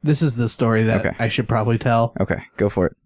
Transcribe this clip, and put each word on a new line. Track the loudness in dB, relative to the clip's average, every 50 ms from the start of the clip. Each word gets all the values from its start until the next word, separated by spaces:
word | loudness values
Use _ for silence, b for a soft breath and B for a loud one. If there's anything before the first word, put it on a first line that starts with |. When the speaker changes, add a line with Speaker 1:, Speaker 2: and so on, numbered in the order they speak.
Speaker 1:
This | 0 0 0 2 0
is | -2 0 0
the | -2 -2
story | 0 0 0 2 2 2 2
that | 2 0 0 0
Speaker 2:
Okay. | -2 -4 -2
Speaker 1:
I | -4 -2
should | -2 -2 -2 0
probably | 0 0 2 0 0 0
tell. | 0 2 2 2 2 0 0 -4
Speaker 2:
Okay, | -2 -2 -2 -4 -4 -8 _ -2
go | -2 0
for | 0 0 0 0
it. | -2 _ _